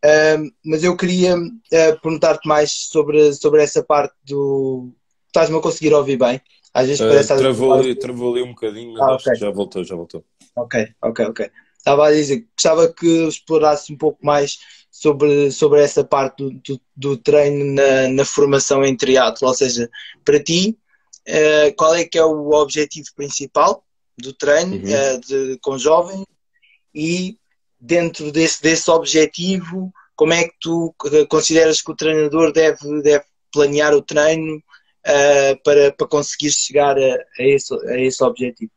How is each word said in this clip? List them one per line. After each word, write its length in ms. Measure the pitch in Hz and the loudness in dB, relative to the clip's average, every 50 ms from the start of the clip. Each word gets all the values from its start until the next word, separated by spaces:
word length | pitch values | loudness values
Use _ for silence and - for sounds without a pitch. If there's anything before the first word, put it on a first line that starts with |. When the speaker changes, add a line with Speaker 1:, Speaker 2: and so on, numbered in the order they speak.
| - | 6
Speaker 1:
Ahm, 460 | 151 151 156 156 156 156 156 156 143 _ _ _ | 4 4 6 4 2 2 0 -2 -8 _ _ _
mas 180 | 156 156 156 165 | -4 -4 0 0
eu 140 | 180 180 | -2 -2
queria, 380 | 180 190 180 180 180 180 180 180 | 0 -4 -4 0 0 2 2 2
ah, 600 | 175 170 165 - - _ _ 165 165 160 160 156 156 _ | 0 -2 -8 -12 -16 _ _ 2 4 4 4 2 0 _
perguntar-te 460 | 160 165 151 - 165 156 - - 156 | -6 -2 0 2 0 0 0 0 0
mais 220 | 151 151 151 147 - - - - | 2 2 2 0 -2 -10 -10 -4
sobre, 440 | - 160 147 147 147 151 151 147 143 | -2 -2 0 2 4 4 4 4 2
sobre 280 | 143 - 151 147 151 147 | 0 -2 2 4 4 2
essa 220 | 143 - 156 - | 2 0 -4 -2
parte 300 | _ 151 147 143 139 _ _ _ | _ 0 0 0 -2 _ _ _
do, 640 | 135 139 143 139 139 139 139 135 131 131 127 127 123 123 _ _ _ _ _ _ | -10 -6 -4 -4 -2 -2 -2 -2 -4 -6 -8 -10 -14 -20 _ _ _ _ _ _
estás-me 320 | _ - 170 165 151 160 160 | _ 0 0 0 2 0 -2
a 20 | |
conseguir 320 | 156 170 160 - 156 151 147 | -2 -4 -6 -2 0 2 2
ouvir 220 | 147 139 135 139 123 | 2 2 0 -2 0
bem? 220 | 127 120 123 131 _ _ _ _ _ _ _ | 0 -2 -2 -4 _ _ _ _ _ _ _
Às 120 | 120 131 | -2 -2
vezes 140 | 131 143 143 113 | 0 0 0 2
Speaker 2:
Ah, 60 | 110 | 4
Speaker 1:
parece, 240 | - 143 139 - 147 | 4 4 4 2 0
às 60 | 135 131 | 2 2
vezes, 140 | 135 127 110 | 0 0 0
Speaker 2:
travou 160 | 127 131 135 | 2 2 4
ali, 80 | 135 131 | 2 2
Speaker 1:
parece 180 | 127 120 127 | 0 -2 -6
Speaker 2:
travou 320 | - 123 127 120 123 123 120 | -8 -10 -10 -6 -6 -4 -4
ali 80 | 123 127 | -4 -6
um 60 | 123 120 | -8 -10
bocadinho, 380 | _ - 110 104 107 117 120 113 | _ -10 -10 -10 -10 -18 -18 -6
mas 80 | 113 135 | -2 0
Speaker 1:
Ah, 120 | 131 131 | 0 0
Speaker 2:
acho 100 | 131 - | 0 -2
Speaker 1:
ok. 80 | 131 120 | -2 -2
Speaker 2:
que 40 | 110 | -2
já 100 | 107 104 | -4 -6
voltou, 340 | 98 98 101 92 - 95 87 | -4 -6 -8 -6 -6 -10 -10
já 100 | 87 95 | -10 -10
voltou. 300 | 85 85 - - 82 _ _ _ _ _ _ _ | -14 -14 -14 -16 -20 _ _ _ _ _ _ _
Speaker 1:
Ok, 320 | - - 104 - 120 110 - _ _ - | -12 -10 -6 -4 -4 -4 -4 _ _ -8
ok, 240 | - 117 - 117 | -8 -4 -4 -4
ok. 240 | 104 110 - 104 - _ _ _ _ _ | -4 -4 -8 -10 -12 _ _ _ _ _
Estava 320 | _ _ - 139 143 151 151 | _ _ 0 2 4 4 4
a 40 | 151 | 4
dizer 260 | 151 151 139 139 120 | 2 0 -2 -4 -6
que 80 | - _ _ | -6 _ _
gostava 360 | - - 165 160 160 165 165 - | -2 0 0 4 4 2 2 0
que 140 | - 170 170 165 165 165 156 | 0 0 0 2 2 0 -2
explorasse 640 | 151 - _ - 160 151 151 151 151 147 - - 151 | -6 -10 _ -2 0 2 2 2 0 0 -4 -14 -12
um 40 | 131 | -4
pouco 260 | 156 156 147 _ - | -4 -4 -4 _ -2
mais 340 | 147 147 147 143 143 - - - - - _ _ _ | 0 0 0 0 -2 -6 -14 -16 -20 -20 _ _ _
sobre, 600 | _ - - 151 147 135 147 147 143 143 143 139 | _ -4 -2 -2 0 2 2 2 2 2 2 0
sobre 320 | 135 - 156 147 143 147 143 | 0 0 0 4 4 4 4
essa 200 | 143 - - 139 | 4 2 -2 -2
parte 320 | - - 139 135 131 _ - | 0 0 -2 -2 -4 _ -8
do, 120 | 139 135 131 | -10 -10 -10
do, 280 | 135 _ - 139 127 _ _ _ | -12 _ -12 -12 -12 _ _ _
do 200 | - 131 143 139 | -8 -6 -6 -6
treino 580 | 117 _ - 147 147 147 143 143 143 143 143 139 | -2 _ 2 4 4 4 2 0 -2 -4 -2 0
na, 340 | 139 139 135 131 131 131 127 | 2 2 4 4 2 2 0
na 160 | 131 135 147 | 0 0 -2
formação 600 | - - - 139 139 139 135 131 - 147 135 139 | 0 2 0 2 2 2 0 0 0 0 2 2
em 120 | 135 131 | 0 0
triatlo, 520 | 117 - 131 131 131 123 113 117 - 135 127 | -2 0 2 2 2 2 0 -2 -2 -2 -2
ou 60 | 127 | 0
seja, 360 | - 139 127 120 120 120 117 _ - - - - _ _ | 0 -2 -2 -2 -6 -6 -8 _ -20 -20 -20 -20 _ _
para 180 | - 143 - 143 | 2 2 2 2
ti, 360 | - 165 175 185 208 226 _ _ _ _ _ _ _ - _ _ | 0 -2 0 0 -2 -4 _ _ _ _ _ _ _ -20 _ _
eh, 460 | - - 156 151 151 151 151 151 147 135 | -4 0 2 2 4 4 4 2 2 2
qual 220 | - 160 156 165 | 2 2 2 2
é 100 | 175 170 | 0 -2
que 120 | 165 - 165 | -4 0 2
é 60 | 160 | 2
o 260 | 160 156 151 147 147 151 | 2 0 -2 -2 0 2
objetivo 560 | 151 151 139 - 156 151 139 - 156 139 - _ | 2 2 0 -2 -6 -6 -6 -6 -18 -20 -20 _
principal 680 | - 143 143 - - 143 135 _ 143 151 185 220 - _ _ _ _ _ _ _ | -12 -12 -10 -8 -10 -10 -6 _ 0 2 2 0 -2 _ _ _ _ _ _ _
do 160 | - 120 135 131 | -18 -18 -18 -12
treino, 440 | _ - 143 147 156 175 185 - | _ 0 0 2 2 0 -2 -6
Speaker 2:
Uhum. 120 | 95 92 98 | -8 -4 -2
Speaker 1:
eh, 300 | 147 139 139 135 131 123 | -2 0 0 -2 -4 -4
de, 400 | 120 - 135 135 135 131 131 120 | -8 -6 -4 -4 -4 -4 -8 -8
com 160 | - 139 135 | -6 -8 -6
jovens, 480 | 135 120 147 156 170 170 180 190 190 190 _ _ _ _ _ _ _ _ _ _ _ _ _ _ | -2 0 2 2 2 2 -2 -8 -14 -14 _ _ _ _ _ _ _ _ _ _ _ _ _ _
e 420 | 151 151 160 175 180 185 185 226 _ _ _ _ _ _ _ _ _ | -8 -4 -4 -4 -4 -4 -8 -10 _ _ _ _ _ _ _ _ _
dentro 500 | 123 117 170 170 170 165 - - 156 151 | -6 -2 -2 0 0 -2 -6 -8 -12 -6
desse, 320 | 143 160 160 - - - - | -2 0 0 0 -2 -2 0
desse 260 | 160 165 160 - - | 0 0 0 0 0
objetivo, 1000 | 165 165 160 - - 160 156 - _ - 175 185 190 190 170 165 175 190 190 185 - _ _ _ _ | 0 0 0 0 2 2 2 2 _ -8 -6 -4 -4 -4 -6 -10 -12 -12 -12 -12 -14 _ _ _ _
como 180 | - 156 156 165 | -2 0 0 2
é 100 | 170 165 | 0 -2
que 100 | 170 _ _ | -4 _ _
tu, 340 | - 165 165 170 165 165 _ _ - 143 147 | -8 -6 -4 -4 -4 -6 _ _ -8 0 2
eh, 140 | 151 147 | 2 2
consideras 560 | - - 156 156 - 160 165 160 160 156 - - | 2 0 -2 0 2 2 4 4 4 2 -2 -4
que 80 | - | -8
o 60 | 151 | -10
treinador 560 | - 156 160 156 156 151 147 143 160 165 156 147 | -4 -4 -2 0 0 0 0 2 2 0 2 2
deve, 500 | 160 160 156 147 - 147 147 147 151 143 | 2 2 2 0 -2 -6 -8 -8 -2 2
deve 220 | 147 147 147 - _ _ _ _ _ | 2 2 2 0 _ _ _ _ _
planear 420 | - 143 147 143 143 147 151 151 147 | 0 0 0 2 2 0 2 2 2
o 100 | 143 - | 2 0
treino, 600 | - 147 151 147 156 160 160 160 156 156 151 _ _ _ _ _ _ _ _ _ | 0 -2 0 2 2 2 0 -4 -8 -10 -12 _ _ _ _ _ _ _ _ _
eh, 520 | 160 147 143 143 143 143 139 139 139 135 - _ | 0 2 4 4 4 4 4 4 2 0 0 _
para, 260 | 151 147 147 143 143 139 | 2 4 4 4 4 2
para 140 | _ 147 | _ -6
conseguir 460 | - - 147 147 - - - - 147 143 | -2 -2 -4 -4 -4 -8 -6 -4 -4 -2
chegar 440 | - - - 135 143 143 143 135 | -4 -4 -2 -2 0 0 2 0
a, 180 | 139 135 131 127 | 2 0 0 -2
a 260 | 123 - _ _ - 127 | -2 -8 _ _ -2 0
esse, 320 | 135 139 139 - - 135 - 104 - | 2 2 0 -2 -4 -10 -8 -6 -6
a 100 | 120 127 | -6 -2
esse 240 | 131 131 127 - 131 | -2 -2 -2 0 -2
objetivo? 480 | 127 233 - - 247 233 _ - 226 _ | -2 -2 -4 -8 -8 -8 _ -16 -16 _